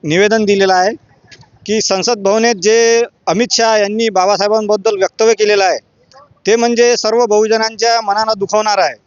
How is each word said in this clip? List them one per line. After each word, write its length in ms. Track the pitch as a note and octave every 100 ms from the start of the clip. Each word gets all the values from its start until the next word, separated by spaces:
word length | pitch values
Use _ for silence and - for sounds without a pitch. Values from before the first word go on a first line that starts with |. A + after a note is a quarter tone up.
निवेदन 400 | D#3 E3 G#3 A3
दिलेलं 300 | G#3 G3 G3
आहे 160 | F#3 F#3+ A3+ _ _ _ - - _ -
की 140 | G#3+
संसद 380 | G3+ F#3+ F#3 A#3
भवनात 360 | G3 G#3+ A#3
जे 480 | G#3+ F#3+ A3+ A#3 A#3 A#3 _ -
अमित 220 | E3+ A#3+
शहा 280 | - A3+ A3
यांनी 300 | G3+ G#3+ A3+
बाबासाहेबांबद्दल 920 | F#3 F#3 G3 G3+ A3 G#3 G#3+ G#3 G3+
वक्तव्य 300 | F#3+ - A3
केलेलं 320 | G#3+ G#3 G#3
आहे, 140 | F#3+ D3+ _ _ _ - - _ -
ते 100 | A3+
म्हणजे 400 | A#3 A#3 A#3+ A#3+
सर्व 300 | G#3+ A3+ A#3+
बहुजनांच्या 760 | G#3 A3 A3 A3 A3 A3+ A#3
मनाला 340 | A3 G3+ A3
दुखवणार 440 | G#3+ G3 G#3+ G#3+ G3+
आहे. 160 | D#3+ A#2